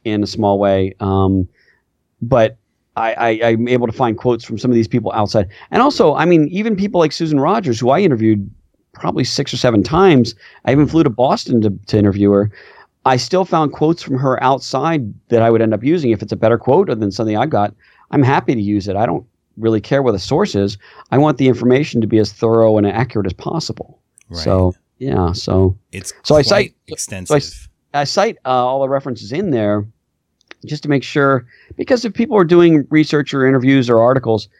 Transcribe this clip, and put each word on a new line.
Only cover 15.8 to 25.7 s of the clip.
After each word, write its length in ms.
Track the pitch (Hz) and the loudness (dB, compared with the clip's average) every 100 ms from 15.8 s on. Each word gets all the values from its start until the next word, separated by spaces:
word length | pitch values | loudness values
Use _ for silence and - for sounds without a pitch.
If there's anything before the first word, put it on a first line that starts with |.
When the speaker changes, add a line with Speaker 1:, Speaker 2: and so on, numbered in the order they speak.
Speaker 1:
using. 280 | 123 175 131 | 0 0 0
If 100 | 107 | -2
it's 80 | 107 | -4
a 60 | 104 | -2
better 200 | 110 117 | 0 0
quote 300 | - 147 196 | 2 2 2
than 240 | 113 104 | -2 -4
something 260 | 92 110 107 | -4 -4 -2
I've 120 | 143 | -2
got, 260 | 107 104 - _ _ _ | -2 -2 -6 _ _ _
I'm 120 | - | 0
happy 320 | 127 147 - 123 | 2 2 0 -2
to 60 | |
use 260 | 101 104 98 | -2 -2 -2
it. 80 | 95 | -2
I 100 | 117 | -2
don't 200 | 82 - _ _ - | -4 -8 _ _ -6
really 240 | 113 113 | -2 -2
care 200 | - 139 | 0 -2
what 120 | 131 | 0
the 60 | 98 | -2
source 360 | - 147 208 101 | -2 -2 -2 -2
is. 220 | 101 104 - - - | -4 -6 -18 -20 -4
I 60 | 131 | 2
want 200 | 151 139 | 2 2
the 100 | 135 | 2
information 540 | 104 123 127 147 120 | 2 2 2 0 -2
to 60 | 107 | 0
be 100 | 110 | 0
as 140 | 101 | 0
thorough 460 | - 117 113 110 107 | -2 0 2 4 4
and 100 | 101 | 0
accurate 400 | 104 123 110 95 | -2 -4 -4 -6
as 60 | |
possible. 640 | - - 160 - - - _ _ _ - | -6 -8 -8 -8 -10 -14 _ _ _ -18
Speaker 2:
Right. 100 | 85 | -8
Speaker 1:
So, 300 | 80 95 92 - _ - | 0 2 2 -2 _ -12
yeah, 360 | 131 110 87 | -4 -2 -2
so 440 | 92 - 92 92 | -4 -2 2 2